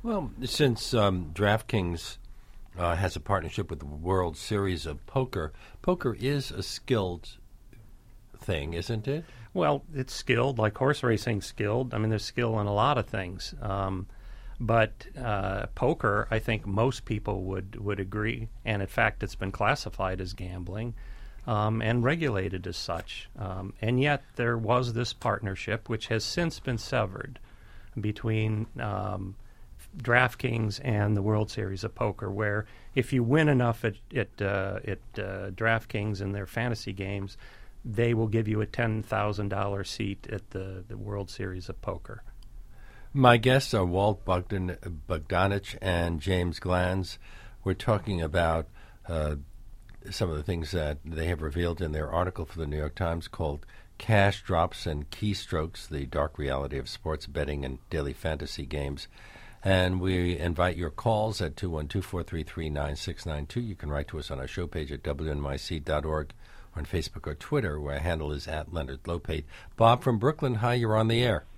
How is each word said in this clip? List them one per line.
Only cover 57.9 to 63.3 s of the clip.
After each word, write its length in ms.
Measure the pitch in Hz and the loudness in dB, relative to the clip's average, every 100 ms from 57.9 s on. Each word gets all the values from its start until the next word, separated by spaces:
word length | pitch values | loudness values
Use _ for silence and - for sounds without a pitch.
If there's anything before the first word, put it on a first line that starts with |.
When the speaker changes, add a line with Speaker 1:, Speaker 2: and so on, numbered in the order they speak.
| 80 71 | -2 -2
Speaker 1:
Fantasy 520 | 69 80 78 73 - 65 | -4 -4 -2 -4 -8 -4
Games. 420 | 73 69 71 - - - - - - | -2 -2 -4 -10 -16 -20 -18 -18 -2
And 360 | 98 95 90 92 | 4 6 6 4
we 380 | 92 92 87 87 | 2 4 2 2
invite 400 | 85 85 90 85 | 0 4 2 2
your 140 | 82 | -4
calls 500 | - 120 107 110 104 | -2 0 2 0 0
at 160 | 85 - | -4 -2
two 120 | 90 | -4
one 180 | 78 76 | -2 -2
two, 140 | 98 | -2
four 220 | - 90 | -2 -4
three 200 | 82 82 | -4 -6
three, 260 | 76 - 80 | -6 -4 -4
nine 260 | 73 73 73 | -2 -2 -2
six 300 | - 82 | -6 -6
nine 220 | 85 | -4